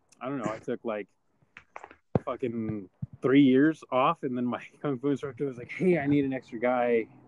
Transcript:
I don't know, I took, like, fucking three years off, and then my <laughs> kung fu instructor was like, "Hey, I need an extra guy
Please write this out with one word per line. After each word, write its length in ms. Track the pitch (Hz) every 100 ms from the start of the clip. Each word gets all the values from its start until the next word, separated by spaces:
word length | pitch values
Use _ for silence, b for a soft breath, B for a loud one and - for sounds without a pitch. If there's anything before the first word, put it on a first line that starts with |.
| _ -
I 60 | 120
don't 80 | 139
know, 120 | 107
I 80 | 110
took, 200 | - 117 117
like, 220 | 104 101 _ _ _ _ - _ - - - _ - -
fucking 640 | 123 127 113 110 107 92 - - -
three 200 | 131 135
years 420 | 139 131 151 156 -
off, 320 | 127 139 165
and 120 | 147 123
then 100 | 123
my 160 | 110 -
<laughs> 100 | -
kung 160 | 147 127
fu 100 | 139
instructor 360 | 135 143 120 143
was 120 | 123
like, 120 | 120
"Hey, 260 | - 185 165
I 80 | 139
need 180 | 143 139
an 80 |
extra 260 | 131 - 117
guy 480 | 123 127 120 117 110 -